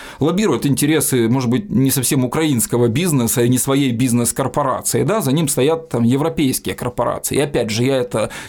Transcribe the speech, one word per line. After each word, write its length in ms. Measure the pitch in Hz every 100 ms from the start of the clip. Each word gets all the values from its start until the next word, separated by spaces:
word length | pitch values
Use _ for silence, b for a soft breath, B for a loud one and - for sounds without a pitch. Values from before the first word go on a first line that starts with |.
| B B
лоббирует 440 | 147 175 214 117 147
интересы, 600 | 127 143 156 - 127 113
может 220 | 131 123
быть, 200 | 127 -
не 220 | - 135
совсем 220 | 135 120 143
украинского 680 | 127 156 160 123 - 120 120
бизнеса 560 | 117 180 139 117 -
и 60 | 120
не 80 | 123
своей 340 | 135 135 135
бизнес-корпорации, 1120 | 117 127 120 117 - 131 151 139 104 - 156
да, 180 | 127 214
за 100 | 143
ним 160 | 147 147
стоят 420 | - 139 165 -
там 140 | 120
европейские 720 | 117 135 160 156 135 - - -
корпорации. 600 | - - 120 - - -
И 20 |
опять 300 | 147 143 110
же, 140 | 107
я 140 | 127 135
это 320 | 123 113 110 B